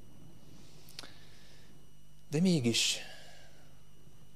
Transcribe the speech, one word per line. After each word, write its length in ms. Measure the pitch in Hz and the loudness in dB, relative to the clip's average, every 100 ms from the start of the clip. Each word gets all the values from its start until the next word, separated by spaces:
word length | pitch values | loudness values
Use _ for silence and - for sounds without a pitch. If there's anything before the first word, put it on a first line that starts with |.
| - - - - - - - - - - - - - - - - - - - - - - - | -8 -8 -8 -8 -8 -8 -8 -8 -8 -6 -8 -8 -8 -8 -8 -8 -8 -8 -8 -8 -8 -8 2
De 100 | 151 | 6
mégis, 580 | 185 165 120 113 - - - - - - - - - - - - - - - | 8 8 8 6 6 4 -2 -8 -8 -8 -8 -8 -8 -8 -8 -8 -8 -8 -8